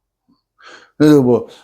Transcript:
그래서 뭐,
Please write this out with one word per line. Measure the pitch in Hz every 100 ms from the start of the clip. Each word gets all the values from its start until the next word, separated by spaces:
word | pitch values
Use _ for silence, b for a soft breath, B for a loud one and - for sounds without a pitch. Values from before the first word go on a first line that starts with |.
| _ _ _ _ _ _ b b b -
그래서 | 151 147
뭐, | 123 117 117 B